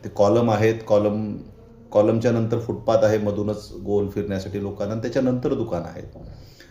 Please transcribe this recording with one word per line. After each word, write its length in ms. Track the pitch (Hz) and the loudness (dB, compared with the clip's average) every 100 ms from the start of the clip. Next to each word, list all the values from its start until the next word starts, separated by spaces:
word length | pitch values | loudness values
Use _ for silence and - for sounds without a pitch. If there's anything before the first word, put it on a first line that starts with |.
ते 60 | - | -8
कॉलम 420 | - 101 117 117 | 2 4 4 4
आहेत, 240 | 104 110 110 - | 4 2 2 2
कॉलम, 500 | 104 104 107 107 - - - - - - | 2 2 0 -4 -8 -12 -20 -20 -20 -2
कॉलमच्या 400 | 104 107 113 120 | 2 4 4 2
नंतर 280 | 113 110 113 | 2 0 -2
फुटपाथ 380 | - - - 110 | -4 -4 2 4
आहे, 200 | 107 107 | 4 4
मधूनच 560 | 104 101 104 104 - - 98 | 0 -2 -2 -4 -8 -10 -2
गोल 240 | 101 98 | 0 0
फिरण्यासाठी 520 | 104 98 95 98 101 | -4 -4 -4 -6 -6
लोकांना, 320 | 101 - 104 | -6 -6 -6
आणि 80 | 113 | -4
त्याच्यानंतर 520 | 123 139 127 123 143 | -2 0 0 0 -2
दुकान 280 | 135 117 87 | -2 -2 -4
आहेत. 220 | 80 - - - - - - - - | -6 -12 -16 -16 -18 -18 -20 -20 -20